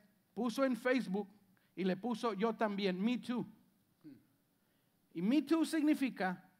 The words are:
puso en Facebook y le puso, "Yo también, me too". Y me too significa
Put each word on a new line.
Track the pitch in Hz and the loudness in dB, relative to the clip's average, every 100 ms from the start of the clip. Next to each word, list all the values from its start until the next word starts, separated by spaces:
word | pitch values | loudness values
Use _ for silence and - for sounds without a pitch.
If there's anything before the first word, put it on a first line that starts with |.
| _ _ _ - | _ _ _ -4
puso | 240 226 | -2 2
en | 269 233 | 0 2
Facebook | 254 262 180 196 196 - _ _ _ - | 2 0 0 -4 -4 -10 _ _ _ -2
y | |
le | 190 180 | 0 0
puso, | 247 233 240 | -2 -2 -2
"Yo | 196 226 226 | 0 0 0
también, | 220 196 196 185 | -2 0 0 2
me | 214 247 | 0 0
too". | - 240 - - _ _ _ _ 156 127 _ _ _ _ _ _ _ _ _ | -2 -4 -4 -10 _ _ _ _ -20 -20 _ _ _ _ _ _ _ _ _
Y | 165 | -2
me | 185 294 | 2 2
too | - 330 | 2 2
significa | 311 320 294 294 269 - 185 180 - | 2 2 2 2 0 -2 -4 -4 -10